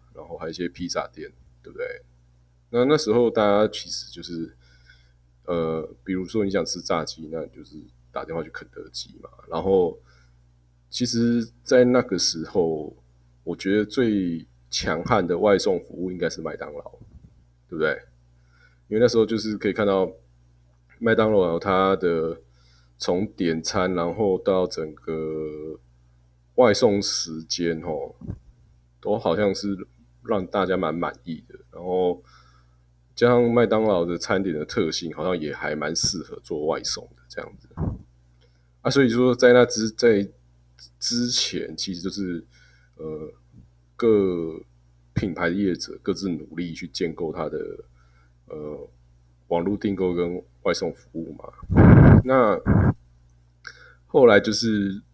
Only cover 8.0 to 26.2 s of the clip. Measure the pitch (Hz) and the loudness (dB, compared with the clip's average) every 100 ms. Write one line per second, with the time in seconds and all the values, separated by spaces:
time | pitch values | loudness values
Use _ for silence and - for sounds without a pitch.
8 | _ - 82 82 78 - - - - - | _ -12 -10 -10 -10 -14 -18 -20 -16 -16
9 | - - - - - 82 92 95 85 - | -16 -20 -20 -20 -10 -4 2 2 2 -2
10 | _ _ _ _ _ _ _ _ _ - | _ _ _ _ _ _ _ _ _ -6
11 | 123 117 117 120 117 _ - 127 123 123 | -2 0 0 0 -4 _ 2 6 6 4
12 | 120 90 - 80 80 - 82 78 76 - | 0 -2 -2 -4 -4 0 0 -2 -8 -16
13 | _ _ _ _ - 85 95 104 104 - | _ _ _ _ -10 -6 0 0 0 0
14 | 117 104 90 82 - _ _ - - 78 | 0 0 -2 -4 -10 _ _ -6 -4 -4
15 | - 110 87 90 104 95 104 87 - - | 0 0 2 2 4 4 2 -2 -4 -8
16 | 92 90 82 82 80 73 73 73 - - | -8 -4 -6 -4 -10 -10 -12 -14 -16 -20
17 | - - - _ _ _ _ 85 78 69 | -20 -20 -20 _ _ _ _ -2 -2 -2
18 | - _ _ _ _ _ _ _ - 107 | -10 _ _ _ _ _ _ _ -4 2
19 | 120 117 110 113 107 104 104 92 101 98 | 4 4 2 0 -4 -4 -2 0 2 2
20 | 92 - _ _ _ _ _ _ _ - | 0 -4 _ _ _ _ _ _ _ -4
21 | 113 113 110 104 90 85 101 92 95 95 | 0 2 2 2 2 0 0 2 2 2
22 | 87 82 82 82 - _ _ _ _ - | 0 0 -2 -6 -16 _ _ _ _ -8
23 | - 90 107 - 87 80 - 104 92 90 | -4 -2 -4 -2 -2 -2 -4 -2 -2 -2
24 | 85 95 104 92 101 95 90 - 78 76 | -4 -2 -2 0 0 0 0 -4 -10 -10
25 | - 80 78 78 78 76 78 - _ _ | -10 -8 -6 -8 -10 -12 -14 -16 _ _
26 | _ _ | _ _